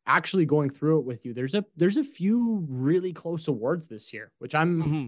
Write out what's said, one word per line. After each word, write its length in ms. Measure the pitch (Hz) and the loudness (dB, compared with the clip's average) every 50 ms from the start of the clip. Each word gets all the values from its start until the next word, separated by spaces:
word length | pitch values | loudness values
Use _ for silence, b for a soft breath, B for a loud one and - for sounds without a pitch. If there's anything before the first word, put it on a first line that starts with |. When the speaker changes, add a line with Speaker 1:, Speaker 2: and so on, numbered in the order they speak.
| - - | 0 2
Speaker 1:
actually 380 | 139 180 170 - - 190 165 | 2 2 2 2 2 2 2
going 240 | 139 143 151 147 135 | 4 4 2 2 0
through 300 | 139 - 147 156 160 156 | -2 -2 0 2 2 2
it 60 | 127 | 2
with 200 | 127 120 110 - | -2 -6 -8 -8
you, 80 | 127 117 | -10 -6
there's 200 | 123 127 135 151 | -4 -4 -2 -2
a, 120 | 208 202 - _ | -2 -4 -4 _
there's 220 | 156 170 190 202 294 | 0 2 2 4 2
a 60 | 285 | 0
few 600 | 277 - - 170 196 226 240 240 226 226 202 170 143 | -2 -4 -2 0 2 2 2 2 0 0 -2 -2 -4
really 420 | 131 127 127 143 170 185 180 185 | -4 0 2 2 2 2 2 -2
close 380 | 165 - - 170 170 160 160 - | -6 -8 -8 -6 -4 -2 -2 -2
awards 400 | 135 110 107 131 170 175 156 - | -2 0 0 -2 -2 -2 -4 -8
this 240 | - 104 - - - | -14 -14 -12 -12 -12
year, 180 | 107 107 - _ - | -12 -14 -16 _ -14
which 160 | 117 - - | -10 -2 0
I'm, 260 | 151 160 175 175 165 | 2 2 2 2 2
Speaker 2:
Mm-hmm. 240 | 156 147 151 156 135 | 0 0 0 -2 -2